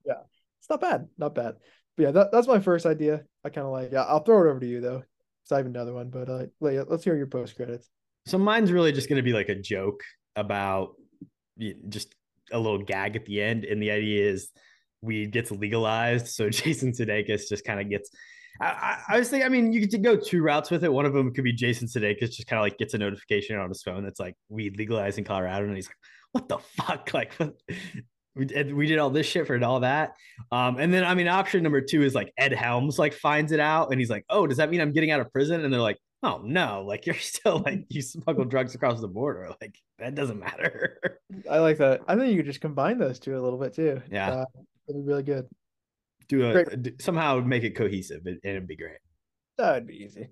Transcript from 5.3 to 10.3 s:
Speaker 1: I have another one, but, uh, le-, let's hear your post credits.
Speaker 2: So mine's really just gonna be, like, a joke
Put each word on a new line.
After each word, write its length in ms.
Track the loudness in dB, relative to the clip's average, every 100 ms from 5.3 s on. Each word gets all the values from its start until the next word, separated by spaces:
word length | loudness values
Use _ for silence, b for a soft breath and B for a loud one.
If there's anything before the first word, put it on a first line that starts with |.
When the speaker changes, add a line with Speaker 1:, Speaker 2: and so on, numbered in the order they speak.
| _ -2
Speaker 1:
I 60 | 0
have 80 | 0
another 260 | -6 -8
one, 160 | -8 -10
but, 180 | -10 -8
uh, 180 | -8 -10 -4
le-, 240 | -2 -2 -2
let's 160 | -2
hear 120 | 0 0
your 100 | -2
post 300 | -6 -8 -8
credits. 320 | -10 -10 _ _ _ _ -2
Speaker 2:
So 120 | 2
mine's 340 | 4 4 4
really 200 | 4 4
just 160 | 2 0
gonna 140 | 2
be, 100 | 2
like, 160 | 2 0
a 60 |
joke 480 | -4 -4 -4 -2 -4 -10 -20 _